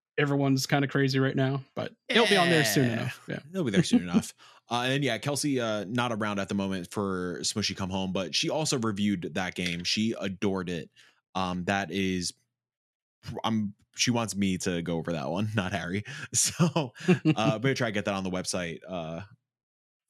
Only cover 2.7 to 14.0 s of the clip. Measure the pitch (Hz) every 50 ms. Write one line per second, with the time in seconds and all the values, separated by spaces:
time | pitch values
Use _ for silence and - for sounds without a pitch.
2.7 | - 143 131 120 - 120 120 127 - - - - - - - 143 180 190 165 117
3.7 | 95 95 - - - - 87 87 87 - - - - _ - - - - _ -
4.7 | 117 120 123 127 135 143 143 127 113 107 - 143 147 131 - 147 135 123 117 113
5.7 | 107 104 98 87 123 123 123 123 117 104 110 104 104 101 98 - 104 98 98 95
6.7 | 95 92 87 - - 110 101 98 95 90 90 90 85 - - - - 107 98 -
7.7 | 92 - 98 90 92 95 95 95 90 98 92 78 - - 160 165 127 151 156 151
8.7 | 151 131 113 113 101 98 104 104 101 87 85 82 76 95 92 90 - - 90 87
9.7 | 87 85 87 - - 107 110 113 110 - 95 101 95 87 - 101 95 95 90 87
10.7 | 90 80 - - _ - - - _ _ _ _ - 92 95 90 90 90 87 92
11.7 | 98 98 98 80 90 98 95 92 92 90 87 - - _ _ _ _ _ _ _
12.7 | _ _ _ _ _ _ _ _ _ _ - - - - - 110 113 110 107 101
13.7 | - - _ _ _ -